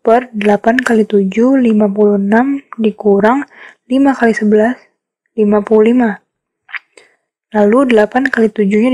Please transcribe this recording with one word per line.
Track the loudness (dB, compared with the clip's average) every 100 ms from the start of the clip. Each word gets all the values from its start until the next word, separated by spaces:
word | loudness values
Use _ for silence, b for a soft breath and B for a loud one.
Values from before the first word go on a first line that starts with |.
per | 0 0 -2 -6
delapan | -2 -2 0 -2
kali | 0 0 0
tujuh, | 0 -2 0 0 2
lima | 2 0 0
puluh | 0 0 0
enam, | 0 0 0 -4 -8 -6
dikurang | -4 -2 -2 2 2 0 -4 B B B -6
lima | 0 0
kali | 0 -2 0
sebelas, | 0 2 0 -4 _ _ _ _ _
lima | -4 0 0
puluh | 0 2 2
lima. | 2 0 -4 _ _ _ _ _ -18 b b b b _ _ _ -2
Lalu | 2 2 2 2
delapan | 0 0 -2
kali | -2 -2
tujuh-nya | -2 -2 0 0